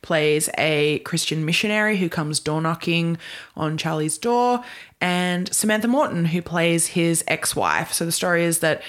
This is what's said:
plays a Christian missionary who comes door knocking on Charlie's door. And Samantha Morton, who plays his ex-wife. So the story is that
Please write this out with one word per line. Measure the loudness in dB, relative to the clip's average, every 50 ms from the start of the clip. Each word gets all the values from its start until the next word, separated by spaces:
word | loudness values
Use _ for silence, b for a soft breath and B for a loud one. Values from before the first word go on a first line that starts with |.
plays | -2 0 0 2 4 4 2 2 0 -2 -2
a | 0 0 2 2 2 2 2 2 0
Christian | -4 -4 -4 -4 -2 -2 -2 -2 0
missionary | 0 0 0 0 0 0 0 2 2 2
who | 0 0 0
comes | -2 -2 -4 -2 -4 -4
door | -2 -2 -2 0
knocking | 0 0 -2 -2 -2 0 0 2 2 0 -2 -4 B B B B B B B
on | -4 -2 -2 -2
Charlie's | -2 -2 -2 -2 0 -2 -2 -4 -2
door. | 0 0 2 2 2 2 2 0 -4 B B B B B B _
And | -2 0 2 2 0 0 0 -2 -2 -2
Samantha | -2 0 2 2 2 2 2 2
Morton, | 2 2 2 2 0 0 0
who | 2 0 0
plays | -2 -2 0 2 2 2 2 2 0 0
his | 0 0 2 2 2 0 0
ex-wife. | -2 -2 -2 -2 -4 -2 0 0 2 2 0 0 -2
So | -4 -4 -2
the | -2
story | -2 -2 0 2 2 2 2
is | 2 2 2
that | 2 0 0 0 B